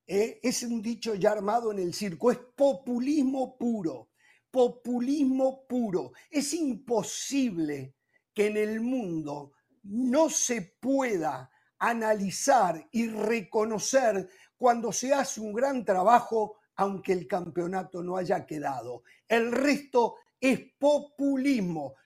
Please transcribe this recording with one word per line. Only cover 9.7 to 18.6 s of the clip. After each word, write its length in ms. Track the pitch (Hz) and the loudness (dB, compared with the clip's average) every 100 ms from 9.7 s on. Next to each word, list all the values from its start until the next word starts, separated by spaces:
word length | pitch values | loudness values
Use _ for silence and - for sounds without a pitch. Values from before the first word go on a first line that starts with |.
| _ | _
no 460 | 196 220 254 277 320 | -8 -2 2 4 2
se 460 | - - 233 165 _ | 2 -2 -4 -6 _
pueda 720 | 247 269 254 185 156 135 131 _ _ - | -2 0 0 0 -2 -4 -10 _ _ -4
analizar 1080 | 202 233 220 214 196 - - 262 185 160 - | -2 0 0 0 -2 -2 4 4 4 0 -4
y 160 | 226 226 | -4 -2
reconocer 1200 | 214 208 233 175 220 220 214 - 262 240 196 185 - _ - | -2 -2 -2 -2 0 0 -2 0 2 2 0 -4 -12 _ 0
cuando 340 | 247 240 220 | 2 2 0
se 220 | - 254 | -2 0
hace 260 | 277 233 208 | 2 0 -4
un 140 | 214 | -6
gran 320 | 208 277 262 208 | -2 0 0 0
trabajo, 720 | 185 190 240 - 226 208 - _ - | 2 6 6 6 -2 -2 -6 _ -4
aunque 380 | 196 190 - | -2 -2 -2
el 140 | 185 160 | -2 -2
campeonato 760 | 185 175 156 170 190 180 180 | -4 -4 -4 -4 -4 -6 -8
no 140 | 175 185 | -6 -4
haya 280 | 175 185 - | -2 -2 -4
quedado. 580 | 151 | -6